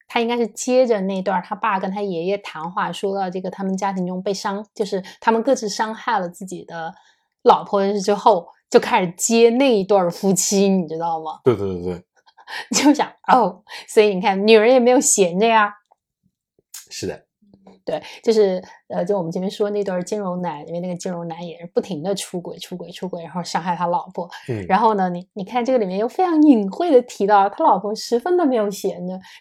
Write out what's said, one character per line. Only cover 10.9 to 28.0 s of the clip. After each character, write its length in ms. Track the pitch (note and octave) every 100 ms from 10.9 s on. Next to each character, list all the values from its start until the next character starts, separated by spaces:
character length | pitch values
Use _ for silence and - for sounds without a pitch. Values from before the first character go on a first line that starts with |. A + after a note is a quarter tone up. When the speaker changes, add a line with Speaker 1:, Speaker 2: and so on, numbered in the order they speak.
| D#3+
Speaker 1:
道 240 | E3+ D#3+
吗？ 200 | D#3 -
Speaker 2:
对， 100 | -
对， 140 | G#2+ G2 F#2
对， 20 |
对。 200 | F2+ F2 - _ _ _ -
Speaker 1:
<laughs> 220 | - - G#3+
就 160 | C#4+
想， 180 | D4 - - -
哦， 360 | B3+ G3+ - - - -
所 160 | -
以 100 | G#3
你 80 | F#3
看， 240 | G3+ G3 G#3
女 100 | A3
人 160 | G#3+
也 80 | B3+
没 120 | A#3+
有 80 | B3+
闲 400 | - - F3+ F3
着 80 | A3+
呀。 260 | A3 G#3 - _ _ _ _ _ _ _ _ _ - -
Speaker 2:
是 160 | - F#2+
的。 160 | D#2 _ _ _ _ - -
Speaker 1:
对， 160 | - D#3 - -
就 80 | -
是， 320 | A3 G3+ F#3 F#3 - -
呃， 160 | F3+
就 140 | F3+ G3+
我 60 |
们 80 | E3
前 100 | F3+
面 80 | F#3+
说 180 | G#3 G#3
那 120 | G#3
对 80 | G3
儿 120 | F3+
金 160 | F3+ G#3+
融 200 | F#3+ F3+
男， 200 | F3 D3 D#3
因 60 |
为 60 | E3+
那 80 | F3+
个 80 | F3
金 160 | F#3+
融 160 | F3 E3+
男 160 | D#3+
也 140 | F3 D#3
是 80 | E3+
不 80 | -
停 220 | - D#3
地 100 | E3+
出 260 | G3 - F3+
轨、 160 | F3 E3+
出 180 | - F3+
轨、 140 | E3+
出 180 | - F#3
轨， 140 | F3+
然 80 | E3
后 120 | F3
伤 160 | E3+ F#3+
害 160 | F3 E3+
他 120 | F3
老 200 | F3 -
婆。 160 | F#3 F3 - -
Speaker 2:
嗯。 160 | A2+ F#2
Speaker 1:
然 120 | F#3
后 140 | A3+
呢， 160 | G#3+ F#3
你， 180 | F3 F#3
你 100 | -
看 220 | F#3+ A#3+ A#3+
这 80 |
个 60 | C4
里 80 | G3
面 100 | F#3+
又 100 | A#3
非 160 | -
常 160 | F#4 D#4+
隐 260 | D4+ A#3+ G3
晦 220 | - F4
地 100 | C4
提 240 | B3 - G3
到， 240 | G#3 G3+
他 140 | -
老 160 | D#4+ G3
婆 160 | G3+
十 240 | G#3+